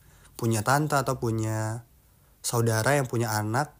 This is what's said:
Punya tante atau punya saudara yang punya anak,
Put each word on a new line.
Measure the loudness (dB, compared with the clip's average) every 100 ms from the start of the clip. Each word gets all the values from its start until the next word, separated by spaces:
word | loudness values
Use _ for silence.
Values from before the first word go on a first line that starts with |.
| -20 -20 -20 -4
Punya | -2 0
tante | 2 2 2
atau | 0 0 -2
punya | -2 -2 -2 -2 -4 -6 -12 _ _ _ _ _
saudara | -4 0 2 2 2 2
yang | 0
punya | -2 -2
anak, | -2 0 -2 -2